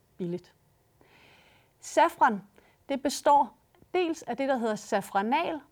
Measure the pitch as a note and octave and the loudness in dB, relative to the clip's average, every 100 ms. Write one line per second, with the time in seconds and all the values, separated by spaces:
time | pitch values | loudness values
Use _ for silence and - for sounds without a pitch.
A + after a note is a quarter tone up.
0 | _ - F3 F3 - _ _ _ _ _ | _ -10 -8 -8 -12 _ _ _ _ _
1 | _ _ - - _ _ _ _ - - | _ _ -20 -20 _ _ _ _ -2 2
2 | E4 - C4 G3+ - _ _ _ - C#4 | 2 4 2 2 -8 _ _ _ -6 -4
3 | C#4+ - D#4 C#4+ C4 - _ _ - F4+ | -4 0 4 4 2 -6 _ _ -4 0
4 | E4+ D#4+ - A#3+ C#4 C4 A3+ G#3 - G#3+ | 0 -2 -6 -4 -2 0 -2 -4 -2 -2
5 | F#3+ G3 G#3 C#4+ E4 D#4 - | 0 -2 0 0 -2 -6 -12